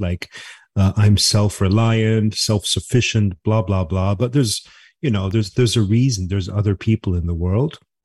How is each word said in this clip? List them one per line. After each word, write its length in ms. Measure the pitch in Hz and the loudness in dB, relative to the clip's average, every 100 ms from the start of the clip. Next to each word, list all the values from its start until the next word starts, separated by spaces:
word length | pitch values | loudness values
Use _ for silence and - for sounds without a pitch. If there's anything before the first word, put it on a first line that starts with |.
like, 340 | 92 90 - - - - _ | -6 -6 -10 -18 -20 -20 _
uh, 180 | - 95 107 | 0 2 4
I'm 200 | 104 101 | 4 4
self-reliant, 1160 | - 107 104 - 95 104 113 113 110 110 107 | 2 2 0 0 2 2 2 2 2 2 0
self-sufficient, 1080 | - - 104 - - - 123 - 113 101 90 | -2 -2 -2 0 -6 0 0 2 0 0 -2
blah, 180 | - 110 | -2 0
blah, 220 | 95 95 | 0 -2
blah. 320 | 85 95 95 101 | -2 -2 -2 -2
But 160 | 123 | 0
there's, 340 | 139 117 - - - - - | 0 0 -4 -12 -20 -20 -8
you 120 | 151 | -2
know, 160 | 101 95 | -2 0
there's, 240 | 110 104 | -2 -2
there's 240 | - 120 117 | 0 0 2
a 60 | |
reason. 440 | 98 110 135 104 90 | 2 2 2 0 -4
There's 220 | 98 87 | -4 -4
other 260 | 101 104 | -2 0
people 400 | 95 - 110 - | 0 0 -2 0
in 140 | 87 82 | -2 -2
the 60 | |
world. 440 | 85 90 101 147 - _ _ | -2 -2 0 -2 -6 _ _